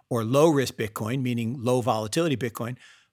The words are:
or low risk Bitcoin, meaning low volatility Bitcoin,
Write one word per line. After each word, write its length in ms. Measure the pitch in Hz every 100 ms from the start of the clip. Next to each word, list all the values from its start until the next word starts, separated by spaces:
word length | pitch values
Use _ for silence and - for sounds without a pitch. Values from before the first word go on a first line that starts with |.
| -
or 140 | 117
low 240 | 113 135 165
risk 260 | 139 120 -
Bitcoin, 460 | 104 - 110 135
meaning 320 | 123 120 113 131
low 180 | 117 127
volatility 560 | 120 110 107 160 170 127
Bitcoin, 400 | 120 - 117 127 - - _